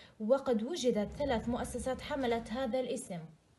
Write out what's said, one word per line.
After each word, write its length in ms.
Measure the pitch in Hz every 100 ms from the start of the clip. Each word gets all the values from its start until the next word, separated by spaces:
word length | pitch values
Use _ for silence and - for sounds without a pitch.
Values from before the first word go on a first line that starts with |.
| - -
وقد 420 | 214 269 269 226
وجدت 540 | 240 349 254 208 202 -
ثلاث 320 | 277 226 226
مؤسسات 520 | 240 226 247 262 254
حملت 500 | - 294 247 226 226
هذا 300 | 233 269 262
الاسم، 400 | 254 240 - 175 160 - _